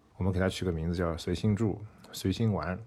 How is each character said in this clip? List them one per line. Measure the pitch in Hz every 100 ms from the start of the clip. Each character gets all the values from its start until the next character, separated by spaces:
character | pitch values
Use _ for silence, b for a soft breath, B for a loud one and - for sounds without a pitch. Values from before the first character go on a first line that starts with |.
| _ -
我 | 90
们 |
给 | 90
它 | 95
取 | - 92
个 |
名 | 82 80
字 | 87
叫 | 87 80
随 | -
心 | 87 107 104
住、 | 110 - - - -
随 | - 98
心 | 92 113
玩？ | 95 78 95